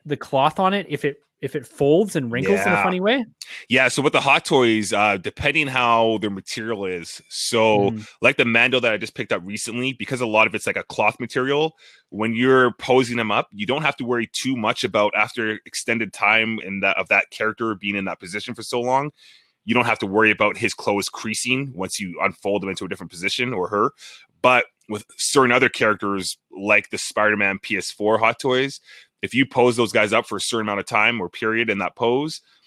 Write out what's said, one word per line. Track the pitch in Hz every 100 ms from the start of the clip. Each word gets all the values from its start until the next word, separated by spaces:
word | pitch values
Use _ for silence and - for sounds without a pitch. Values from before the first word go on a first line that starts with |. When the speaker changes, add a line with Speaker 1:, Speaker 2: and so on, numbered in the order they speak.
| 151
Speaker 1:
the | 143
cloth | - 139 143 -
on | 190
it, | 202 -
if | 147 151
it, | 139 _ _
if | 139 151
it | 123
folds | - 139 160 208 175
and | 123
wrinkles | 117 143 190
in | 196
a | 202
Speaker 2:
Yeah. |
Speaker 1:
funny | 190 185
way? | 196 269 220 _ - - -
Speaker 2:
Yeah, | 127 131
so | -
with | 139
the | 139
hot | 131 147 -
toys, | 147 123 110 98
uh, | 104 104 101
depending | 95 - 147 147 143
how | 127 120 117 113 110
their | 104
material | 98 - - 113 107 98
is, | 90 82 - -
so, | - - 117 110 107 101
Speaker 1:
Mm. | 110 107 -
Speaker 2:
like, | 120 135
the | 120
Mando | 117 123 127
that | 120
I | 107
just | 107 -
picked | 113
up | 104 87
recently, | 107 - 117 131
because | 127 101 131
a | 120
lot | 107 110
of |
it's, | 104 -
like, | 98
a |
cloth | - - 107 -
material, | 120 127 131 143 160 - - - _
when | 101 110 113
you're | 127 131 123
posing | - - 127 123 120
them | 110
up, | 104 131
you | 101 104
don't | 139
have | 151 -
to | 120
worry | 123 113
too | - 127 131
much | 107 120
about, | 117 104 104 101
after | 107 - 110 107 -
extended | - - 113 107
time | - 104 110 113 110
in | 92 98
that, | 98 95
of | 92
that | 101 -
character | - 110 107 113 101
being | 101 101
in | 95
that | 82
position | 92 101 101
for | 120
so | 110 123
long, | 120 131 147 - - - _ _
you | -
don't | 117 117
have | 110
to | 101
worry | 101 110
about | 104 104 95
his | 107
clothes | - - 101 95
creasing | - 113 107 123 127 139
once | 123 95 -
you | 98 80
unfold | 98 87 101 101
them | 95
into | 90
a | 95
different | 95 87
position, | 85 95 - 127
or | 113 87
her. | 104 110 - - - _ _
But | 123 123 - _ -
with | 104 - -
certain | - 147 127
other | 123 131
characters, | - 113 104 101 98 90 - _
like | - 101 104 -
the | 101
Spider-Man | - - 107 107 101 98
P | - 101
S | -
four | - 104 107
hot | 113 120
toys, | 139 127 139 - - - - _
if | 98 117
you | 135
pose | - 123 117
those | 113
guys | 113 107
up | 110 117
for | 101
a |
certain | - 117 107
amount | 101
of | 95
time | 113 110 120
or | 92
period | - 113 113 117
in | 98
that | 90 -
pose, | 117 127 151 - - _